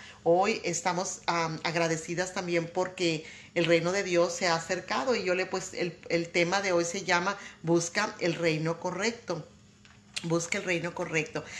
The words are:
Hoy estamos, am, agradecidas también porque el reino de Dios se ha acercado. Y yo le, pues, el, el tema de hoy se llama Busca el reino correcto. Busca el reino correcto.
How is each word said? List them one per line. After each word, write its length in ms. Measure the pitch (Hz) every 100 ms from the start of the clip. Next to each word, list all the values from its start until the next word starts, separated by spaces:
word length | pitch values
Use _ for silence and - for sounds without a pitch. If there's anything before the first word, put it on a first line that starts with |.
| - -
Hoy 380 | 165 175 202 226
estamos, 600 | - 165 185 175 185 - -
am, 320 | 170 165 156
agradecidas 680 | 170 165 165 160 160 170 180
también 380 | 196 180 170 160
porque 540 | 185 185 - 175 156 - - - -
el 80 |
reino 260 | 165 170 165
de 140 | 196
Dios 280 | 190 170 175
se 140 | 175 180
ha 80 |
acercado. 640 | 165 - 180 - 220 262 226
Y 80 |
yo 100 | 185
le, 100 | 180
pues, 300 | 185 185 -
el, 240 | - 180 160 -
el 200 | 170 165
tema 340 | 180 175 196
de 80 | 196
hoy 140 | 175
se 180 | 170 196
llama 340 | 175 175 185 196 - -
Busca 500 | 160 170 165 - 214 -
el 140 | 180
reino 440 | 156 165 156 156 165
correcto. 680 | 180 175 214 233 - 165 - - - - - - - -
Busca 360 | 170 165 165 208
el 60 |
reino 300 | 185 175 165
correcto. 500 | 165 170 160 151 151 147 -